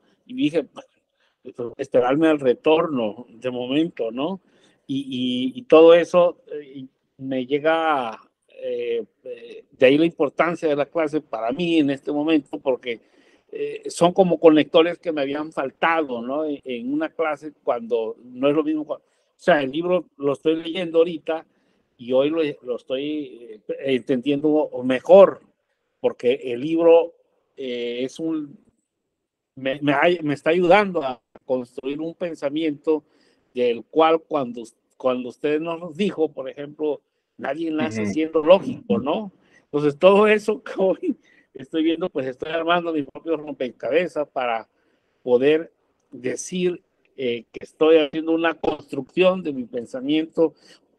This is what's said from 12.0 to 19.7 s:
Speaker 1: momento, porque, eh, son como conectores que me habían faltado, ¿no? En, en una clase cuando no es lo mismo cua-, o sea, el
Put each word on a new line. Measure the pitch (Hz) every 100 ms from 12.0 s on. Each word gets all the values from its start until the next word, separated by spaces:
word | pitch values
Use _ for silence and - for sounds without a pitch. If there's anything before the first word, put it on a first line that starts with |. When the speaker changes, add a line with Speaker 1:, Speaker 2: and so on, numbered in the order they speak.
| -
Speaker 1:
momento, | 147 151 160 143 151
porque, | 143 123 127 110 _ _ _ _ _
eh, | - 143 143 147
son | - 175
como | 180 180 165
conectores | 165 156 139 170 165 170
que | 180
me | 151
habían | 139 143 156
faltado, | 160 135 - 170 165 151 120
¿no? | 120 143
En, | 156 143 131
en | 123 120
una | 147 160
clase | - 160 147 151 -
cuando | - 123 117 117 110 117
no | 123 123 139
es | 147
lo |
mismo | 151 156 147
cua-, | 135
o | _ _ _ _ -
sea, | 160
el | 135